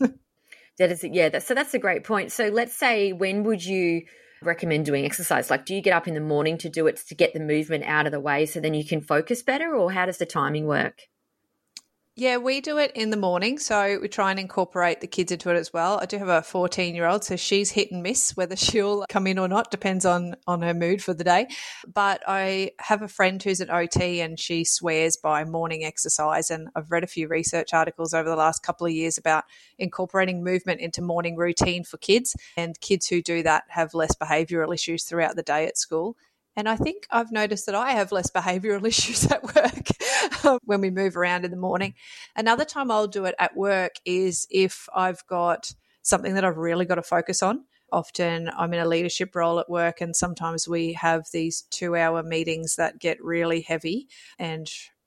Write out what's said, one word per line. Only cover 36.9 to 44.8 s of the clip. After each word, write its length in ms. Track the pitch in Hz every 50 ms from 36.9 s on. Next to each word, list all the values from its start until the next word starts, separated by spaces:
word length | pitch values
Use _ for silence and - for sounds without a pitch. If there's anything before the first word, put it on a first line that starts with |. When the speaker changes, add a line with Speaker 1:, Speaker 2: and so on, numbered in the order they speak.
| 381 415 - -
Speaker 2:
I've 180 | - 233 233 226
noticed 360 | 226 214 214 202 208 196 -
that 100 | - 196
I 160 | 208 247 277
have 180 | 262 214 196 185
less 220 | 202 185 180 -
behavioural 520 | - 185 175 185 180 185 190 220 202 196 196
<laughs> 40 | 226
issues 420 | 226 - - - 240 - - -
at 140 | 285 - - 220 -
work, 920 | 302 262 247 - 262 - - - - - 494 539 - 427 311 269 - -
um, 140 | 294 262 240 -
when 160 | 214 202 196
we 100 | 196 190
move 260 | 185 190 196 190 170
around 280 | 175 180 175 180 180 180
in 80 | 180
the 40 | 180
morning. 380 | 180 185 185 185 180 196 196 - - - - - - - - -
Another 300 | - 214 226 233 247 302
time 260 | 302 - 294 277 247
I'll 160 | 220 214 214
do 200 | 202 202 202 190
it 100 | 185 175 -
at 180 | 180 - -
work 360 | - 196 202 196 190 185 180 - - -
is 440 | 180 180 185 190 185 170 - - -
if 380 | - 190 190 180 - -